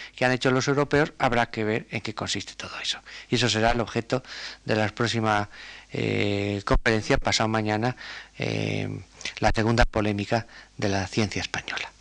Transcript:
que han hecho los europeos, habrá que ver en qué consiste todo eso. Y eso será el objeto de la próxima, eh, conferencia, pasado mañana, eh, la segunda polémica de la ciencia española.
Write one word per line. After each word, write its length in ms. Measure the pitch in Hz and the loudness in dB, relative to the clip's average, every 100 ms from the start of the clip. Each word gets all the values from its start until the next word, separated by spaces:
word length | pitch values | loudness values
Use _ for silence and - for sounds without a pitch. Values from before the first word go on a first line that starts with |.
| - - | -12 0
que 80 | |
han 80 | 127 | 2
hecho 180 | 127 135 | 2 2
los 200 | 131 135 | 2 2
europeos, 420 | 139 143 143 160 - | 2 2 2 2 0
habrá 280 | 131 117 117 | 2 2 0
que 180 | - 107 | 0 0
ver 220 | 113 - | -2 -2
en 80 | 117 | -8
qué 160 | - - | -6 -6
consiste 380 | 98 101 - - | -4 -6 -8 -12
todo 160 | - - | -12 -8
eso. 180 | - - - - - | -6 -8 -10 -18 -2
Y 60 | 120 | 0
eso 140 | 117 | 2
será 220 | 107 113 | 4 4
el 100 | 120 | 2
objeto 420 | 104 117 - 127 - - - - | 0 -4 -2 -2 -4 -14 -14 -8
de 140 | - 110 | -2 0
la 100 | 107 | 0
próxima, 600 | - 117 113 110 104 104 - - - - | 0 -2 0 2 2 0 -8 -18 -18 -10
eh, 720 | - 113 104 104 101 101 101 | -4 -2 0 0 0 -2 -2
conferencia, 540 | - - 120 110 - 135 | 2 2 4 2 2 0
pasado 320 | 107 - 110 | 2 0 2
mañana, 480 | 110 107 107 120 - - - - - | 0 0 0 0 -4 -10 -16 -14 -6
eh, 480 | 113 107 107 104 101 104 - - - - | -4 -2 -2 -2 -4 -8 -12 -14 -12 0
la 120 | 107 | 2
segunda 300 | 113 110 117 | 4 4 4
polémica 640 | 120 113 104 101 101 113 - - - - | 4 2 0 0 0 0 -2 -12 -16 -4
de 100 | 101 | -2
la 180 | 98 95 | 0 -2
ciencia 340 | - 104 95 | 0 0 -2
española. 500 | - - - - - - | -6 -6 -6 -8 -8 -12